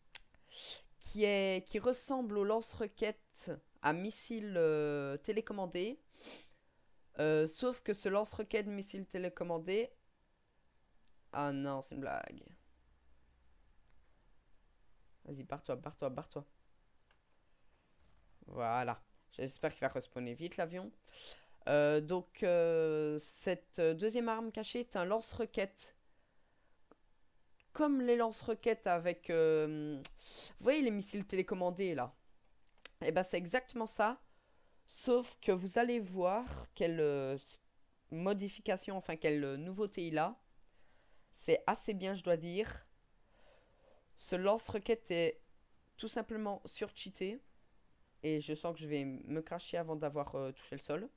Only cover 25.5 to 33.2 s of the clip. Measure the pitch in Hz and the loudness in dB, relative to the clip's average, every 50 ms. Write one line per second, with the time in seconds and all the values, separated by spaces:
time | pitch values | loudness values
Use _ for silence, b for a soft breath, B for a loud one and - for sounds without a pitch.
25.5 | - 220 196 196 - - - - - _ _ - _ _ _ _ _ - _ _ | 0 -2 -2 -2 -4 -10 -14 -14 -14 _ _ -20 _ _ _ _ _ -20 _ _
26.5 | _ _ _ _ - _ - _ - _ _ _ _ _ - - _ _ _ _ | _ _ _ _ -20 _ -20 _ -20 _ _ _ _ _ -20 -20 _ _ _ _
27.5 | - _ _ _ - - 302 294 285 262 247 240 240 240 233 226 220 - - 240 | -20 _ _ _ 0 2 4 4 4 4 6 4 4 4 4 2 0 -4 -4 -4
28.5 | 220 - - 240 220 - - 196 175 170 165 175 170 - - - 170 165 160 160 | -4 0 2 2 2 2 2 2 2 4 2 0 -2 -2 -2 2 4 6 6 8
29.5 | 160 156 151 151 156 151 151 151 147 135 143 - B B B B B B B B | 6 6 4 2 -2 -4 -4 -4 -6 -6 -8 -12 B B B B B B B B
30.5 | B - - 240 294 311 269 226 208 202 190 - - 208 196 - 196 190 185 - | B 2 4 4 4 6 4 2 2 0 -4 -4 -6 -6 -4 0 0 0 0 0
31.5 | 214 185 180 180 180 180 196 180 160 131 123 131 - _ _ - - - _ - | 0 0 0 0 2 0 0 0 0 0 -2 -4 -6 _ _ -20 -20 -20 _ -20
32.5 | - - - - _ - - - - _ 160 143 160 180 | -20 -20 -20 -20 _ -18 -18 -18 -12 _ -2 2 2 2